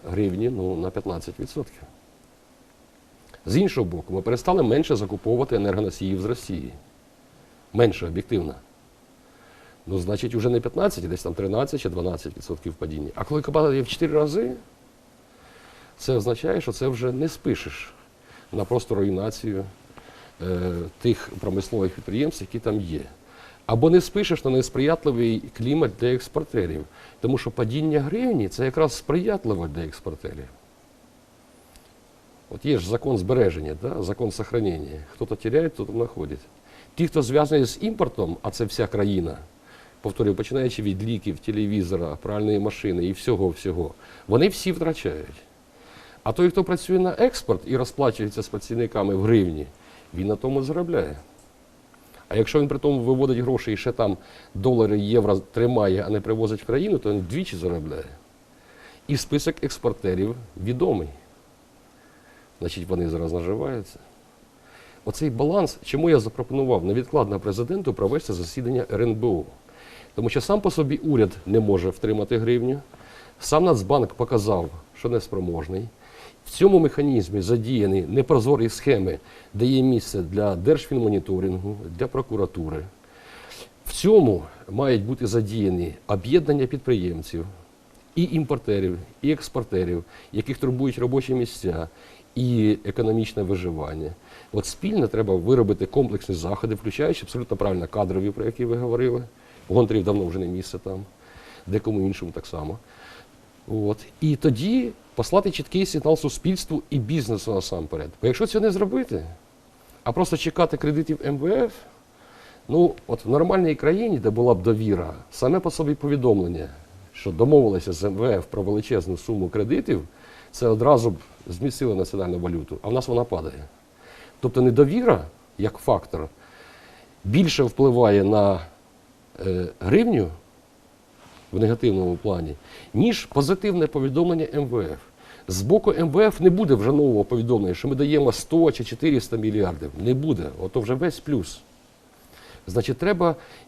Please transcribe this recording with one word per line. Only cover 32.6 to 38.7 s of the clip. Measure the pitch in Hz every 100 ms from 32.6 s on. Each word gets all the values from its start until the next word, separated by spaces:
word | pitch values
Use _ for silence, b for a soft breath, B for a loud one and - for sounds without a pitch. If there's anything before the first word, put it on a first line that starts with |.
є | 147 127
ж | 87
закон | 117 143 113
збереження, | 90 127 101 80 78 78
да? | 123 151
Закон | 92 101 117
сохранення. | 92 107 120 101 82 71 76 76
Хто-то | - - 107
теряє, | 110 139 165
хто-то | - 107
знаходить. | 110 117 - 76 73 - - B B B
Ті, | - 170
хто | 165
зв'язаний | 120 143 147 151
з | 123 -
імпортом, | 220 214 156 - 87 85
а | 107
це | -
вся | 110